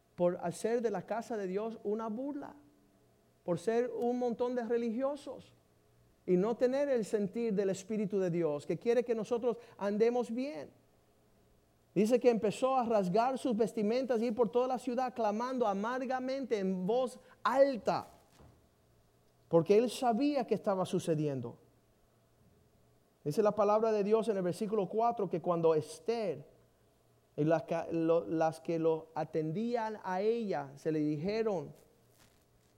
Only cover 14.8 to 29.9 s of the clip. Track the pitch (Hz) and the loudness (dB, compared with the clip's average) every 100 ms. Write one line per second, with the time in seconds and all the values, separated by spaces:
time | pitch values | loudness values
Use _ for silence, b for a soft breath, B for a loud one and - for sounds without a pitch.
14.8 | - 240 254 - 220 208 247 262 226 196 | -4 -2 -4 -2 -2 0 -2 0 0 0
15.8 | 214 262 254 254 254 269 254 220 190 185 | -2 -4 -4 -4 -4 -6 -4 -2 0 -2
16.8 | 185 240 254 - B B 208 254 277 247 | 0 0 -2 -6 B B 0 6 4 4
17.8 | - 156 - - _ - - - _ _ | 0 -2 -4 -16 _ -20 -20 -20 _ _
18.8 | _ _ _ _ _ _ - 170 156 208 | _ _ _ _ _ _ 2 2 6 4
19.8 | 240 - 254 220 285 285 226 196 - 190 | 4 0 0 0 0 0 -2 -2 -2 -2
20.8 | 180 185 - 165 151 135 117 - _ _ | 0 -2 0 0 0 -4 -8 -12 _ _
21.8 | _ _ _ _ _ _ _ _ _ _ | _ _ _ _ _ _ _ _ _ _
22.8 | _ _ _ _ 147 151 208 208 202 214 | _ _ _ _ -6 2 2 4 4 4
23.8 | 226 214 202 220 214 196 180 175 214 214 | 4 2 4 2 2 0 0 -2 -2 0
24.8 | 180 214 233 233 190 175 175 170 165 156 | 0 0 0 0 -2 -2 0 2 4 4
25.8 | 151 - - 233 208 135 - - _ _ | 0 -8 -4 -2 -2 -6 -10 -20 _ _
26.8 | _ _ _ _ _ - 151 160 160 165 | _ _ _ _ _ 0 2 2 0 -4
27.8 | - 170 165 165 165 165 160 156 - 165 | -2 0 2 2 2 0 0 0 -4 0
28.8 | 160 160 160 - 160 165 156 160 233 240 | 2 2 -2 -6 -4 -2 -2 -2 -2 -2
29.8 | 220 | -4